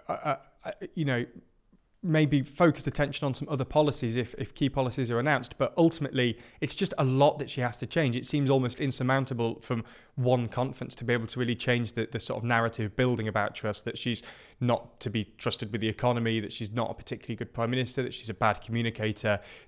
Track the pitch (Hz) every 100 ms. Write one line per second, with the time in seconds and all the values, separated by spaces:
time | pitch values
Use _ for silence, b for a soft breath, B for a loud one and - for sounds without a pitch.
0 | - - 151 - - _ 190 - - -
1 | 143 120 - - _ _ _ _ _ -
2 | 175 156 151 139 131 - 151 139 143 -
3 | 139 - 147 127 - 139 127 151 151 113
4 | 117 120 117 - 107 - 135 139 127 139
5 | 120 117 143 135 123 - 127 - 165 160
6 | 143 131 123 110 b b 151 - 185 -
7 | 135 131 143 147 139 - 123 - 117 170
8 | 139 120 - 147 135 135 123 - 143 -
9 | 127 135 131 120 117 - - 117 - b
10 | b - 123 127 117 - 120 - 127 -
11 | 117 120 113 127 120 120 - 120 113 -
12 | 110 113 - 123 120 117 117 - 104 -
13 | 127 117 107 107 104 - 110 101 117 -
14 | 123 110 B B B B 120 117 - -
15 | - 107 101 - 120 - 107 110 110 -
16 | 123 117 113 113 104 - 107 113 110 -
17 | - 117 - 113 117 - 117 127 120 -
18 | 123 - 110 98 110 101 - 117 117 113
19 | 110 104 107 101 b b